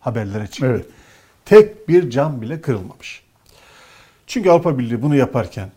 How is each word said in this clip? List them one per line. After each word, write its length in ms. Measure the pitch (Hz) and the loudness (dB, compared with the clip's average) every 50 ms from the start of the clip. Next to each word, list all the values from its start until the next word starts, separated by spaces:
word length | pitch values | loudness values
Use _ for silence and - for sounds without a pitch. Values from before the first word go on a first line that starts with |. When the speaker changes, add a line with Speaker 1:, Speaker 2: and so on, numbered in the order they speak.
Speaker 1:
Haberlere 460 | - - 110 113 107 98 101 107 107 | -10 -8 -6 -6 -8 -8 -8 -10 -10
çıktı. 200 | 95 - - 135 | -10 -8 -4 -4
Speaker 2:
Evet. 180 | 127 120 98 - - - - _ _ _ _ _ _ _ _ _ | -2 -2 -4 -6 -12 -20 -20 _ _ _ _ _ _ _ _ _
Speaker 1:
Tek 440 | - 202 214 214 208 - - - - | 6 8 8 8 6 0 -10 -4 0
bir 220 | 165 180 175 131 | 2 2 2 0
cam 320 | 117 135 143 156 143 120 | -2 -4 -4 -4 -6 -8
bile 180 | 110 117 160 156 | -10 -10 -12 -8
kırılmamış. 640 | 160 143 120 101 90 - - - - - - - _ _ _ _ _ _ _ _ _ _ - - - - - - _ _ _ _ _ | -6 -6 -6 -6 -8 -12 -18 -20 -20 -20 -20 -20 _ _ _ _ _ _ _ _ _ _ -20 -20 -20 -20 -20 -20 _ _ _ _ _
Çünkü 240 | - - 254 185 185 | -10 -8 -2 2 4
Avrupa 280 | 170 165 170 175 147 127 | 4 4 4 0 -2 -2
Birliği 240 | 123 113 120 110 | -4 -4 -4 -4
bunu 140 | 123 151 147 | -2 0 2
yaparken 520 | 139 127 - - 123 107 - - 110 95 - - | 2 0 0 -2 -4 -4 -4 -8 -12 -14 -14 -16